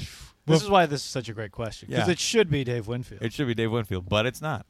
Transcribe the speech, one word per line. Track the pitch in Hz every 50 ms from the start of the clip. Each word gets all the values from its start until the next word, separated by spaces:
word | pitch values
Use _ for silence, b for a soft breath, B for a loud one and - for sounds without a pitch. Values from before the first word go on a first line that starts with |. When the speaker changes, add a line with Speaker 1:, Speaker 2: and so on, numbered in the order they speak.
| B B B B B B B B -
Speaker 1:
This | 151 160 156 -
is | 202
why | 196 185 170
this | 151 143 135
is | - -
such | - 135 113 117
a | 107
great | 113 110 98
question, | - - 117 107 - - - 101
'cause | 131 123 110
Speaker 2:
Yeah. | 135 175
Speaker 1:
it | -
should | - - - 226 208 165
be | 147 143 131
Dave | 123 123 120 104
Winfield. | 104 120 123 127 - 107 - 113
Speaker 2:
It | 113 -
should | - 143
be | 120 117
Dave | 110 113 113 110
Winfield, | 120 107 - 101 92 90 90
but | 101 107 110
it's | 127 123 - 143
not. | 156 143 98 -